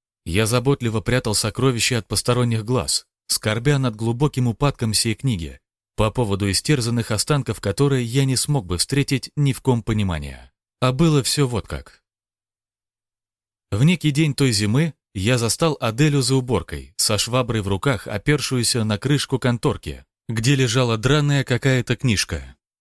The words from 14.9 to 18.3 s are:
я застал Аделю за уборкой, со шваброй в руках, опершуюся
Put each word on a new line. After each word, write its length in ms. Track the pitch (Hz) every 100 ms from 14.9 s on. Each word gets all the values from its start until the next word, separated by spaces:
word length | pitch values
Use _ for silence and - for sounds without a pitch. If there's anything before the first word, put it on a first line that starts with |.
| - _
я 260 | 101 98 123
застал 380 | 113 - 165 147
Аделю 420 | 120 113 151 143
за 140 | 123 135
уборкой, 580 | 127 107 - 73 67 -
со 220 | - 104
шваброй 440 | - 123 120 113
в 60 | 98
руках, 380 | 98 143 120 -
опершуюся 800 | 107 143